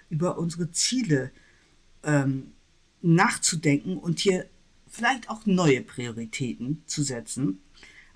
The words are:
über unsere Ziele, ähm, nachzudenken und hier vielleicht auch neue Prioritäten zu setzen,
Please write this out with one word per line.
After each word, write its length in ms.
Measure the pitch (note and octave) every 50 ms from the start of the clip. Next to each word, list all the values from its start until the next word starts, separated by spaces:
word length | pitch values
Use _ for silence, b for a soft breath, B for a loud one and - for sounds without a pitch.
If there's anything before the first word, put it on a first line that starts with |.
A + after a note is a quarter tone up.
| B B
über 280 | F3 D3 F3 - - -
unsere 340 | E3+ E3+ D#3+ E3 F3 D#3
Ziele, 580 | - - - - B3 C4 A#3 D#3+ D3 C3 B2+ C#3 b b b b b b b b b b b _ _ _
ähm, 500 | - D3+ D3 C#3+ C3+ C3+ C3+ C3+ - - - _ _ _ _ _ _ _ _ _
nachzudenken 920 | - E3+ E3 F3 G3+ A#3 - - - - F3+ D#3 - D3 C#3+ C#3+ - F3 F#3+ -
und 220 | - E3+ D#3 -
hier 260 | - G3+ F#3 F#3 - - _ _ _ _ _ _ _ -
vielleicht 400 | - - A#3 A#3+ C4+ A#3+ - -
auch 160 | A3 - -
neue 380 | G#3 F#3 F3+ F3 D3+ C3 A#2+
Prioritäten 1000 | A2+ - - - A#2+ A#2+ A2+ A#2 A#2 A2 - - C3+ A#2 - - A#2 C3 D#3 D#3 -
zu 160 | - - D3+
setzen, 580 | C#3+ - B2 A#2 A2+ - - B2 C#3 - C#4+ - _ _ B B B B B B B B B